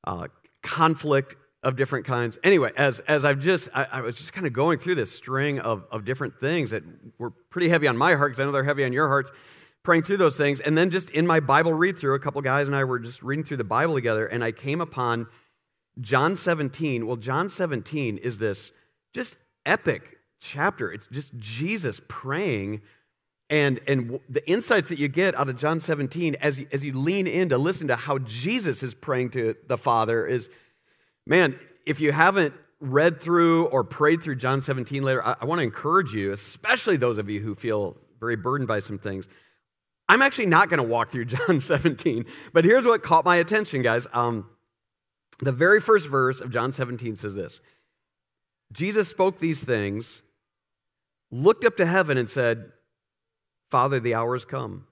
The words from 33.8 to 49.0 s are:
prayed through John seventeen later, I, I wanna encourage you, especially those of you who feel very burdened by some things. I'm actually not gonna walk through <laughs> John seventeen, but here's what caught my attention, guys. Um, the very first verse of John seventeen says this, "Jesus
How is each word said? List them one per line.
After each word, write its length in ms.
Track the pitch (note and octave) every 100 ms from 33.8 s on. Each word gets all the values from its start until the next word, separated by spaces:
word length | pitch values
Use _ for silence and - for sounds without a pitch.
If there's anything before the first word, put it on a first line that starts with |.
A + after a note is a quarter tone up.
prayed 380 | A2+ - D3 E3
through 140 | E3 B2+
John 240 | B2+ C3+
seventeen 420 | C3+ C3 A#2 C#3
later, 220 | C3+ C3
I, 120 | A2 -
I 40 | B2+
wanna 160 | F3
encourage 500 | B2+ - D3 F3+ D3+
you, 200 | G#2+ G2
especially 640 | G2+ - - - A#3+ - E3
those 180 | B2 G#2+
of 140 | G2+
you 100 | G#2
who 140 | G#2+
feel 420 | G2 A#2 G#2+ G2 - _ _
very 160 | A2+ A2+
burdened 320 | G2 C#3 A#2+
by 120 | G#2+
some 180 | - G2
things. 280 | G#2 F#2+ - _ _ _ _ _ _ _ -
I'm 120 | A3
actually 240 | C4+ C4+ G#3
not 240 | D#3+ G3+
gonna 140 | E3
walk 260 | A#2 A#2 A2+
through 140 | B2+
<laughs> 20 | A#2+
John 340 | C3 A#4 D#3+
seventeen, 640 | - D3 D3 B2+ E3 A#2 A#2 - -
but 100 | E3
here's 220 | E3 B3 A#3+
what 160 | A3+
caught 240 | - E3 D#3+
my 100 | F3
attention, 460 | E3+ G#3+ G#3+ C#3
guys. 240 | A#2+ A#2 A#2+
Um, 340 | A#2 A#2+ A2+ G2 _ _ _ _ _ _ _ _ -
the 120 | C3
very 300 | B2 E3+ G#3+
first 240 | G#3+ G#3+ D3+
verse 340 | C3+ C3 C3
of 100 | B2
John 220 | A#2 B2
seventeen 420 | C3+ B2 B2 A#2
says 200 | G#2 G#2+
this, 260 | G2 F2 - _ _ _ _ _ _ _ _ _ _ _
"Jesus 380 | A2 F3+ G#3+